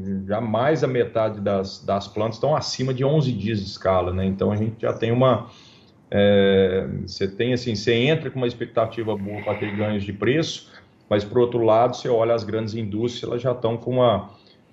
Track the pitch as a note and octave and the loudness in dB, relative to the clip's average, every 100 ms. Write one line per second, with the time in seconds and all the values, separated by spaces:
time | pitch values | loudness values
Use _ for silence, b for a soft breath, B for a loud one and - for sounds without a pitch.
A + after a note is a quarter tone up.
0 | F#2+ F#2+ F#2+ G#2 A#2 G#2+ C3+ D#3 C#3 B2 | -6 -6 -4 -4 -2 0 2 2 2 0
1 | G2+ A#2 A2 G#2 G2+ G2 F#2+ - - G2 | 0 0 -2 -2 -2 0 -2 -6 -2 -2
2 | - G#2+ A2 A2 C#3 D3 - - C3 B2 | -2 -4 -4 -2 0 0 -2 -4 -4 -2
3 | C#3 D#3 B2 G#2 G2+ G#2+ F#2+ - F#2+ F#2 | 0 2 2 0 -2 -2 -4 -4 0 2
4 | F2+ F#2+ F#2+ F#2+ G2 G#2 A2+ A2 A#2 - | 0 0 -2 0 0 0 -2 -4 -4 -2
5 | A2 A#2+ C3 A2+ - B B B B B | 0 2 4 2 -2 B B B B B
6 | - G2+ G2+ G2+ G2 F#2+ F#2+ F#2+ G2 F#2+ | -4 2 6 6 6 6 4 2 -2 -6
7 | F#2 - F#2+ - A#2 B2 B2 G2+ A#2+ A#2 | -8 -4 -4 -2 0 0 -2 -2 2 2
8 | C3 D#3+ C3+ C3 A#2+ A#2 A#2+ - A2+ - | 4 2 -2 -4 -4 -4 -4 -2 -2 -2
9 | A2 G2+ G2 G#2 G#2 G2+ G#2 G2+ G#2+ G#2 | -4 -4 -4 -6 -4 -4 -4 -2 -2 -2
10 | G2 G2+ G#2+ D3+ D#3+ - - B B _ | -4 -2 0 0 0 -6 -14 B B _
11 | - G#2+ G#2 A#2+ A#2+ A#2+ A2 A2 B2 B2 | -2 -2 2 2 2 4 4 4 4 0
12 | C3 A#2 A2+ A#2 G#2 G#2+ A2+ A2+ G#2+ G#2 | 0 2 2 0 -2 -4 -4 -6 -6 -4
13 | A#2+ A#2+ - A#2+ B2 B2 A2+ A#2 B2+ B2+ | -4 -4 -6 -4 -2 -2 -2 -2 -2 2
14 | B2 G2 F#2+ B B B _ | 4 2 -2 B B B _